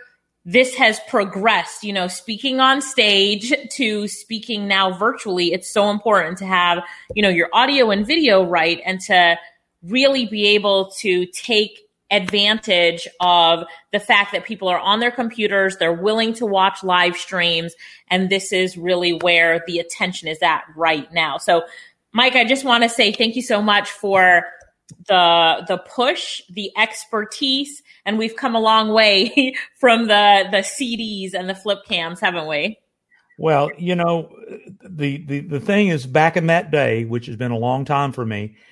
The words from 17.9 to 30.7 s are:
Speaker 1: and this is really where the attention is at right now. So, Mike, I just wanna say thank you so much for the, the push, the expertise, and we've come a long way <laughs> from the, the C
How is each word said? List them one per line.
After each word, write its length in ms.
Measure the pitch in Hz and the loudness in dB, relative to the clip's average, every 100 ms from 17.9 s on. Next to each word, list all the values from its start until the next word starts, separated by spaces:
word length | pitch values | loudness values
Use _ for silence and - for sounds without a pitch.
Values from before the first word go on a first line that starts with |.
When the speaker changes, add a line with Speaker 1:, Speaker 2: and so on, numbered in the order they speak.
| - _ | -20 _
Speaker 1:
and 200 | 185 185 | -2 0
this 220 | 190 190 | -2 0
is 260 | 190 185 180 | -2 -2 -4
really 360 | 170 180 175 | -2 0 0
where 500 | 165 175 170 165 165 170 | 0 2 4 4 2 -2
the 140 | 170 | -6
attention 480 | 170 - 185 185 160 | -6 -6 -6 -6 -10
is 140 | 156 | -2
at 220 | 175 156 - 156 | 0 -2 -6 -4
right 340 | 165 156 131 | -2 -2 -4
now. 240 | 170 156 143 | -4 -4 -4
So, 260 | - 170 165 - - _ _ | 0 0 0 -10 -20 _ _
Mike, 240 | 220 254 254 | 0 2 2
I 80 | |
just 220 | 226 269 269 | 2 0 2
wanna 240 | 233 233 | 2 2
say 240 | 233 214 | 2 0
thank 240 | - 226 233 | 0 -2 -2
you 40 | |
so 200 | 240 214 | -2 0
much 280 | 208 202 202 | 2 0 0
for 540 | - 202 196 185 175 - - _ _ _ - - | -6 0 4 6 4 0 -8 _ _ _ -16 0
the, 560 | 185 175 170 165 - 175 | 4 6 6 4 2 -2
the 80 | 180 | -6
push, 640 | - - 247 349 - - - | -6 -2 -2 -2 -6 -12 -14
the 200 | 185 196 - | -12 -8 -2
expertise, 1040 | 220 - - 220 208 - 277 269 277 - - _ - | -2 -2 -8 -6 -6 -6 -2 -2 -4 -12 -20 _ -6
and 120 | 220 | -4
we've 180 | 220 226 | -4 -4
come 200 | 262 226 | -2 0
a 40 | |
long 320 | 220 220 220 | 2 2 4
way 640 | 220 214 196 226 277 262 262 - | 4 4 4 2 0 0 -4 -12
<laughs> 120 | _ | _
from 280 | 254 226 220 | 4 4 4
the, 420 | 208 208 202 190 | 4 6 6 4
the 120 | 196 | -2
C 340 | 196 | -2